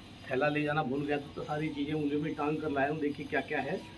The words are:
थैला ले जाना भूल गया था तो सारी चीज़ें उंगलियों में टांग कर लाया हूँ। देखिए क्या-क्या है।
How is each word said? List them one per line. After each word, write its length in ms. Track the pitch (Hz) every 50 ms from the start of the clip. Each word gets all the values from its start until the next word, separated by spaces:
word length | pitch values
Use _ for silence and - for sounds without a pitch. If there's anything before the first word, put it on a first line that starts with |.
| - - - - - -
थैला 180 | - 127 147 151
ले 140 | 147 151
जाना 200 | 151 147 147 156
भूल 240 | 131 120 131 143 147
गया 120 | 147 147 143
था 140 | 139 - -
तो 60 | -
सारी 260 | - - 151 151 156 156
चीज़ें 240 | 143 143 143 143 156
उंगलियों 260 | 156 147 143 147 147
में 140 | 160 160 -
टांग 220 | 156 147 147 156 151
कर 120 | 151 147
लाया 180 | 139 139 135 143
हूँ। 100 | 156 160
देखिए 260 | 147 147 143 160 147
क्या-क्या 340 | - 156 139 135 - 151 143
है। 200 | 131 139 180 226 - - -